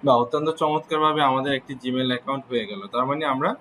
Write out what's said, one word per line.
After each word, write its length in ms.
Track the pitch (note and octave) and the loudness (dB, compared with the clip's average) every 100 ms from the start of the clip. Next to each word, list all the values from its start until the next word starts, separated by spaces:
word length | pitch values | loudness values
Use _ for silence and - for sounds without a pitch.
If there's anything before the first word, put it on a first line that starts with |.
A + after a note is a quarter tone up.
বা 100 | C#3+ | 6
অত্যন্ত 340 | A#2+ B2 D3+ D#3 | 4 4 0 -2
চমৎকারভাবে 720 | D#3+ D#3 D#3 D3+ D#3 D#3 D#3 | 0 0 0 -2 2 2 4
আমাদের 320 | C#3 C3 C#3 | 2 2 0
একটি 200 | C3+ - | -4 -4
Gmail 320 | C3 B2+ B2+ B2+ | -8 -4 -2 0
অ্যাকাউন্ট 380 | B2 - C3+ A#2+ | -2 -4 -6 -4
হয়ে 180 | A#2+ G#2 | -4 -4
গেল। 200 | G2+ G2+ | -8 -6
তার 200 | A#2+ C3 | -2 -2
মানে 180 | C#3+ | -2
আমরা 300 | D3+ C3 D#3+ C4 | -2 0 -2 -4